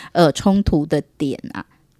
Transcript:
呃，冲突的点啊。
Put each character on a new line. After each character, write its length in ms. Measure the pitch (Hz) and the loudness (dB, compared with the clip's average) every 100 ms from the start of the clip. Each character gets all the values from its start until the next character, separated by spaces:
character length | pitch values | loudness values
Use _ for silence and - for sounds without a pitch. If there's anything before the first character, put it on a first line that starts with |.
| - | -6
呃， 180 | 170 165 | 2 2
冲 320 | - 202 196 | 2 0 2
突 200 | 196 160 | 2 0
的 160 | 151 151 - _ | 0 -2 -4 _
点 200 | 143 120 - | -6 -6 -10
啊。 100 | - - _ _ | -14 -16 _ _